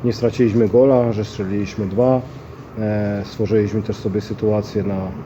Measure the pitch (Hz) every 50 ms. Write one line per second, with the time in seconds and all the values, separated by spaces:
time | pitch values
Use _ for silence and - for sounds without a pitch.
0 | - 120 110 - 120 113 - - 123 113 101 117 113 98 95 120 131 139 131 123
1 | 120 117 110 104 107 - - - 101 95 101 104 101 98 - - 104 95 95 104
2 | 123 127 131 127 127 - - - - - - - - - - 110 110 107 107 104
3 | 104 101 104 101 98 - - - 110 101 110 110 104 101 104 110 107 - 98 -
4 | - 107 95 107 101 - 107 - 110 107 107 104 104 - - 107 95 98 98 95
5 | 95 92 - - -